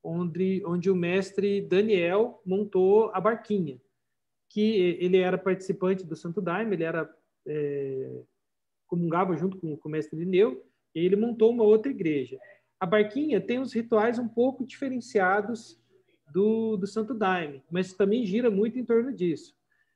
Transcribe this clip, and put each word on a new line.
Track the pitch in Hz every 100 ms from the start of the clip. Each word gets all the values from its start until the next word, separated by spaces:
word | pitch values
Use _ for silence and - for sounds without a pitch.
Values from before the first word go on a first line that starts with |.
onde, | 165 170 180 165 190 190 170
onde | 175 180
o | 185
mestre | 170 185 190 - 202 202
Daniel | 160 180 226 196 170 196 240 -
montou | 185 190 208 185 185 208 220
a | 190
barquinha, | 196 226 - 208 156 127 _ _ _ _ _ _ _
que | 208 214 214 180 170
ele | 180 185
era | 180 185
participante | 190 185 - 165 185 190
do | 170
Santo | 160 170 170
Daime, | 175 180 226 180
ele |
era, | 165 165 156 _ _ _ -
é, | 151 147 143 139 131 131 127 127 _ _ _ _ _ _
comungava | 175 170 170 190 156
junto | 185 190
com, | 160 143
com | 151
o |
mestre | 156 151 160
Irineu, | 180 180 233 254 - _ _
e | 160
ele | 175 202
montou | 233 226 220
uma | 240
outra | 208 214 269
igreja. | 214 165 147 123 131 - - _ _
A | 180
barquinha | 214 208 269 302 208
tem | - 247
os | 262
rituais | 233 226 220 220 240
um | 233
pouco | 233 254 269
diferenciados | 233 - 269 254 - 208 185 202 208 226 - - _ _ _ _ _
do, | 160 208 226 220 208
do | 196
Santo | 220 220
Daime, | 226 190 185 156 139 _
mas | 175 185
também | - 196 226 214
gira | 208 247
muito | 196 226 247
em |
torno | 226 233 254
disso. | 196 180 147 - _ _ _ _